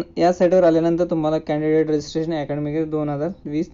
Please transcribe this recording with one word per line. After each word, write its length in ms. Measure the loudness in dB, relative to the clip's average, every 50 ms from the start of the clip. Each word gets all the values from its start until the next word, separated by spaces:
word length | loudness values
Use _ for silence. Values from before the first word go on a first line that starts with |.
| 0 -4 -2
या 160 | 0 2 2 2
साईटवर 300 | 4 2 4 4 6 6
आल्यानंतर 480 | 6 4 4 2 2 2 0 0 0
तुम्हाला 280 | 0 -2 0 0 -2 -2
कॅन्डिडेट 520 | -2 -2 -4 -2 0 2 2 2 2 2
रजिस्ट्रेशन 440 | 0 -2 -2 -4 -6 -6 -4 -4 -4
अकॅडमिक 560 | -4 -4 -4 -4 -4 -4 -4 -4 -4 -4 -2
दोन 180 | -4 -4 -4 -4
हजार 220 | -4 -4 -4 -6 -8 -8 -10
वीस 260 | -8 -6 -6 -6 -6